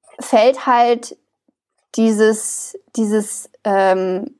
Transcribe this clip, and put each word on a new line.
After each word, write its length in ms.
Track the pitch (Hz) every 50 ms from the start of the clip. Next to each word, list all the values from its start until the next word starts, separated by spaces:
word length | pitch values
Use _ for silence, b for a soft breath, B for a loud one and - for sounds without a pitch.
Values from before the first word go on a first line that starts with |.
| _ _ _ -
fällt 460 | - - 254 214 220 254 269 - -
halt 520 | 262 247 240 240 240 240 233 - - - _ _ _ _ _ _ _ _ _ _ _ _ _ _ _ -
dieses, 840 | 226 226 220 220 208 220 220 226 214 - - - - - - - - _ _ -
dieses, 540 | 233 220 208 214 214 208 - - - - - _ _ -
ähm, 680 | 214 196 196 196 190 190 190 190 185 185 180 - - -